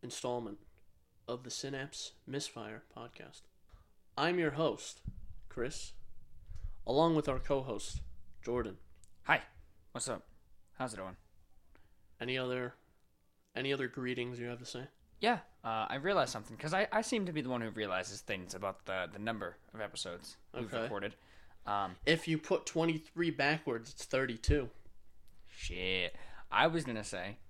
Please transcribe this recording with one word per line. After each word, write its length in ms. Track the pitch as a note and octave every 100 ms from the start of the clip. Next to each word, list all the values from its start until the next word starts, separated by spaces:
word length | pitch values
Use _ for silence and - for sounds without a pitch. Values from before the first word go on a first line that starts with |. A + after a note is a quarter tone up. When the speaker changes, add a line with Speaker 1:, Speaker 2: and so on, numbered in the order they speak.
Speaker 1:
installment 580 | B2 - B2+ B2 A2+ G2+ - - - - _ _ -
of 160 | B2
the 80 | B2+
Synapse 640 | - C3+ C#3 C3+ - - - -
Misfire 560 | C3+ C#3+ - G#2+ A2 - -
podcast. 460 | A#2+ - - - - _ - - - - - -
I'm 220 | D3+ F3+
your 120 | D#3+
host, 500 | C3+ D#3+ A2 - - - - - - -
Chris, 420 | - A#2+ - - - - - - - - - - - -
along 280 | C3 E3 D#3+
with 120 | D3
our 120 | C3
co-host, 600 | - C#3 C3 G#2 - - - - - -
Jordan. 360 | - A#2+ A2 F#2 - - - -
Speaker 2:
Hi. 180 | - D#3 - - - - -
What's 160 | B2 B2+
up? 160 | G#2 - - - - - -
How's 140 | C3
it 40 | G#2+
going? 200 | F#2+ F2+ - - - - - - - - - -
Speaker 1:
Any 160 | A#2+ C3
other, 360 | B2+ B2+ B2 - _ _ _ _ _ _ _ -
any 180 | C3+
other 140 | C#3 C3
greetings 500 | C3 B2 B2 B2 B2
you 80 | A#2+
have 120 | A#2+
to 60 | B2
say? 180 | B2 C3+ _ - -
Speaker 2:
Yeah, 200 | G#3+ A#3 - -
uh, 240 | - A2+ A2
I 60 | C#3
realized 360 | D#3+ G3 B2+
something, 240 | A2+ G#2 A2
'cause 180 | D3+
I, 140 | F#3 G#3
I 100 | G#3+
seem 240 | A3+ A#3+ F#3
to 80 |
be 80 | D3+
the 80 | B2+
one 100 | B2
who 80 | A2+
realizes 520 | G#2 G#2 F#2 F#2 G2
things 340 | - G2 F2+ F#2
about 300 | G2 F#2+ -
the, 240 | F#2+ F2
the 80 | G2
number 380 | G#2+ A2+ F#2+ - -
of 80 | A2
episodes 560 | G#2 - F#2+ E2+ - - -
we've 200 | B2 A#2
Speaker 1:
Okay. 100 | A#2
Speaker 2:
recorded. 320 | A2+ G2+ G2 - - - - - -
Um, 280 | G2+ F#2+ F#2 -
Speaker 1:
If 220 | D#3+ -
you 80 | D#3
put 280 | - F#3 -
twenty-three 680 | E3+ E3 D#3+ - - E3+
backwards, 600 | C3+ C#3+ D#3 D3+ A#2 A2+
it's 140 | - -
thirty-two. 640 | C3 C3 A2+ - D3 B2+ - - - - - - - -
Speaker 2:
Shit. 680 | - - F2+ F#2 F#2 F2+ - - - -
I 160 | G#2 D3+
was 180 | E3 C3
gonna 180 | A2+
say 340 | G#2 F#2+ F2+ G2+ -